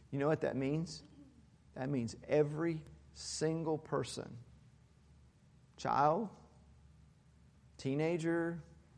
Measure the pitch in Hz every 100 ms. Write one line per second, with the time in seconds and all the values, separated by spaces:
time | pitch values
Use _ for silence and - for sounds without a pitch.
0 | - 139 143 156 - 135 135 156 165 -
1 | - - - - - - - - 131 139
2 | 113 120 - 147 147 151 170 160 - -
3 | - - - - 156 160 160 151 - 143
4 | 123 - - 117 - - - - - -
5 | - - - - - - - - 135 117
6 | 147 175 214 - - - - - - -
7 | - - - - - - - - 135 139
8 | 160 175 165 170 165 170 - - -